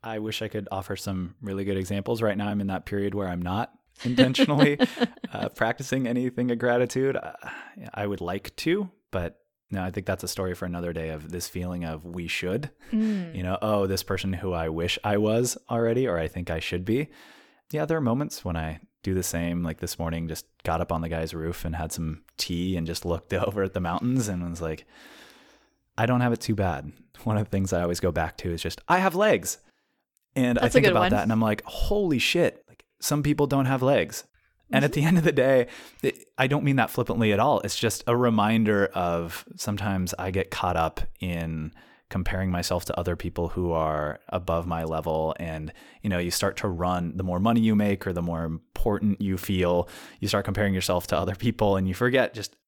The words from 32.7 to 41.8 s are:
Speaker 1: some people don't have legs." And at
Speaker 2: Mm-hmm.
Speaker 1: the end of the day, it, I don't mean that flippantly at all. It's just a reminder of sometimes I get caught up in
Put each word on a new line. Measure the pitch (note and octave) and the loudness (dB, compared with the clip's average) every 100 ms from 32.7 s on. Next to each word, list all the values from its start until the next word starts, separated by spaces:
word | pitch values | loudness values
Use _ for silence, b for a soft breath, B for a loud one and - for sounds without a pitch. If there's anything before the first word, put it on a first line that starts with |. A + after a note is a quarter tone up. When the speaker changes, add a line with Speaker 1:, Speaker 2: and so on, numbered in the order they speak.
| - _ _ | -20 _ _
Speaker 1:
some | - D3 | -2 0
people | C#3+ D3 C#3+ | 2 2 4
don't | C#3 C3 | 4 2
have | C3+ | 2
legs." | B2+ C#3 E2+ - - _ _ _ _ | 4 4 2 -4 -14 _ _ _ _
And | C3+ C#3+ | 2 2
at | |
Speaker 2:
Mm-hmm. | D3+ | 4
Speaker 1:
the | D3+ | 4
end | F3 | 6
of | D#3+ | 6
the | |
day, | C#3 B2+ C3 B2 B B B | 4 6 6 4 B B B
it, | C#3 - - - | -4 -4 -14 -2
I | C3+ | 2
don't | C#3+ | 2
mean | C#3+ C3+ | 2 4
that | A2+ | 2
flippantly | - A#2+ G2+ A2 | 0 -2 2 4
at | G2+ | 6
all. | B2+ A#2+ G2+ | 4 4 2
It's | - | 0
just | A#2 - - | 0 0 0
a | A#2+ | 4
reminder | B2 A2 G#2 A2+ G#2+ G2+ G2 | 4 4 4 4 4 4 2
of | - F2 E2+ E2+ - - - | 2 0 0 -2 -8 -14 -8
sometimes | - G2+ G2+ F#2+ F2+ - | -4 -2 -2 0 -2 -4
I | F2+ | -2
get | F#2+ - | -2 -2
caught | - F#2 E2+ | -2 0 2
up | D#2+ - - - | 0 0 -2 -2
in | F#2 E2+ E2 D#2+ D#2 - | -4 -2 -4 -4 -6 -10